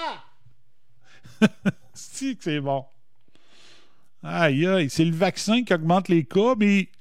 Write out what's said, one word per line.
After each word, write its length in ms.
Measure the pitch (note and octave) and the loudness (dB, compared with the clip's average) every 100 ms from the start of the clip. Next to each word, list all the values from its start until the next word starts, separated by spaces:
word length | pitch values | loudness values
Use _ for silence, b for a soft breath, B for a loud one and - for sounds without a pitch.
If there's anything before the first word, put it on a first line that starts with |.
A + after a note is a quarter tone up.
| D#4+ F3 - - - - - - - - b b b b G#3+ - G3+ - - | -8 -10 -16 -20 -20 -20 -20 -20 -20 -20 b b b b 0 0 -6 -6 -10
Si 440 | - - - C4+ A3 | -20 -16 -10 -8 -6
que 80 | |
c'est 160 | F3+ D3+ | -6 -4
bon. 240 | C#3 C#3 C3 - - - - b b b b b b b b - | -4 -6 -6 -18 -20 -20 -20 b b b b b b b b -16
Aïe, 440 | D#3+ F3 D#3+ C3+ F3 | -6 0 2 2 2
aïe, 240 | F#3+ C#3+ | 2 0
c'est 140 | - | 2
le 100 | E3 | 2
vaccin 500 | D#3+ F#3 - - A#3 | 2 0 0 0 0
qui 80 | A#3+ | 2
augmente 360 | E3+ D#3+ F3+ F#3 | 0 2 2 2
les 160 | E3+ | 0
cas, 300 | C#3+ G3 A3+ B3 | 2 2 2 2
mais 300 | G#3 G3 F#3 - | 2 2 -2 -6